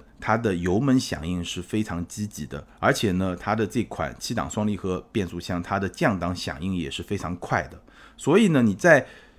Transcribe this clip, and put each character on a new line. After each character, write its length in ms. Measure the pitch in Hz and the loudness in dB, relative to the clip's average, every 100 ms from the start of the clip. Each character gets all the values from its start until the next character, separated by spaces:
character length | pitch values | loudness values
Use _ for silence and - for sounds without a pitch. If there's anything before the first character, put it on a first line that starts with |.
| - - | -12 -6
它 180 | - 117 | 0 2
的 160 | 113 | 2
油 260 | 87 87 98 | 0 2 2
门 200 | 139 127 | 4 2
响 280 | - 73 82 | 0 -4 -4
应 160 | 90 | -4
是 180 | 82 90 | -4 -8
非 200 | - 110 | -4 -2
常 240 | 107 87 87 | -2 -4 -6
积 220 | - 104 | -8 -8
极 180 | - 69 | -8 -10
的， 200 | 71 - - | -12 -14 0
而 140 | 214 | 2
且 180 | - 107 | 2 2
呢， 220 | 92 95 90 | 2 0 -2
它 200 | - 110 | -2 0
的 100 | - | 0
这 180 | 123 92 | -2 -4
款 300 | - 71 58 | -4 -6 -6
七 160 | - 113 | -6 -4
档 120 | 71 | -4
双 180 | - 107 | -2 -2
离 100 | 98 | -2
合 260 | 95 90 - | -2 -4 -2
变 160 | 113 87 | -2 -2
速 120 | 87 | -4
箱， 240 | - 87 | -6 -6
它 160 | 87 98 | -2 -2
的 100 | 95 | -2
降 300 | - 156 92 | 0 0 2
档 160 | 87 87 | -2 -4
响 260 | - 73 | -8 -6
应 140 | 95 92 | -4 -4
也 160 | 69 | -4
是 100 | - | -6
非 160 | - 101 | -6 -6
常 180 | 85 90 | -6 -8
快 260 | - 113 71 | -4 -4 -4
的。 120 | - - - - - | -12 -20 -20 -20 -6
所 220 | - 190 | 2 6
以 120 | 214 | 6
呢， 120 | 139 | 6
你 140 | 113 92 | 4 4
在 320 | 175 143 - - - | 6 6 4 -8 -20